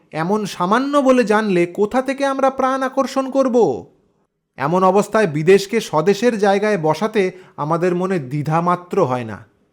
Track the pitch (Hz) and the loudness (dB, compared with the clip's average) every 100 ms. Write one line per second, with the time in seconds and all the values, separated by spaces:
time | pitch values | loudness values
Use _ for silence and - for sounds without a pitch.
0 | _ 151 165 214 208 - 180 220 277 285 | _ -6 -2 -2 -2 -4 0 0 2 0
1 | 262 254 214 214 220 180 170 175 208 247 | 4 2 4 0 2 0 0 0 -2 0
2 | 262 269 277 269 269 269 262 262 262 262 | -2 -2 -2 0 0 0 -2 -2 -2 -2
3 | 262 - 262 269 262 240 190 110 85 _ | -2 -2 -2 0 2 2 2 0 -8 _
4 | _ _ _ _ _ - 139 180 190 190 | _ _ _ _ _ -6 -2 2 4 2
5 | 208 220 208 147 160 196 196 226 214 151 | 2 0 0 0 4 4 4 -6 -2 0
6 | 160 202 240 226 202 196 214 202 156 151 | 2 2 0 2 2 2 0 0 0 0
7 | 214 220 185 180 - - 147 165 180 175 | -2 0 -2 -4 -20 -8 -4 0 0 0
8 | 185 190 127 147 147 160 170 175 180 190 | -2 -4 -4 -6 -2 0 0 -2 -2 -2
9 | 151 123 113 101 - _ _ | 0 -2 -6 -12 -18 _ _